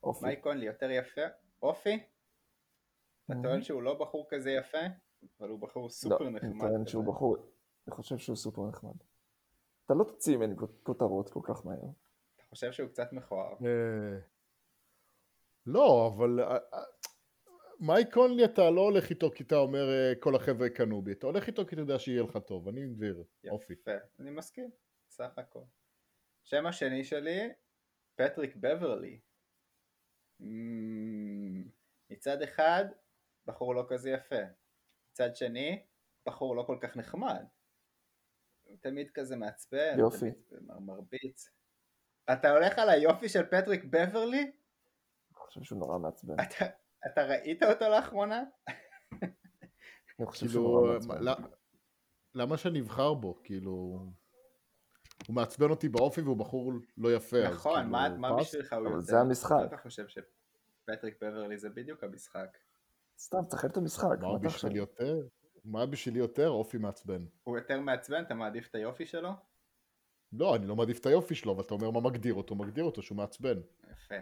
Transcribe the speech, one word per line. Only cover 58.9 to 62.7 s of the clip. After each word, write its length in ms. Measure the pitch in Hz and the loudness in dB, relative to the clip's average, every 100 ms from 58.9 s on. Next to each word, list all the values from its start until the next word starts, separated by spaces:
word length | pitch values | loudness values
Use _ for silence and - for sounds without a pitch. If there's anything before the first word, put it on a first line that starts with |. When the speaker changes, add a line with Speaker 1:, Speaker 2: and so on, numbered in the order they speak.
Speaker 2:
יותר? 100 | 82 | -2
Speaker 1:
זה 200 | 85 113 | 4 6
המשחק. 300 | 127 127 - | 6 2 4
Speaker 2:
מה 140 | 151 | 4
אתה 120 | - - | 4 -4
חושב 280 | 123 - 104 | -14 -14 -12
שפטריק 1080 | - - _ _ _ _ _ - 110 110 107 | -14 -18 _ _ _ _ _ -10 -8 -8 -6
בברלי 360 | 107 107 104 104 | -6 -6 -6 -6
זה 120 | 104 | -8
בדיוק 340 | 101 127 156 | -10 -12 -10
המשחק? 540 | 101 92 - 95 95 - _ | -12 -12 -12 -10 -10 -12 _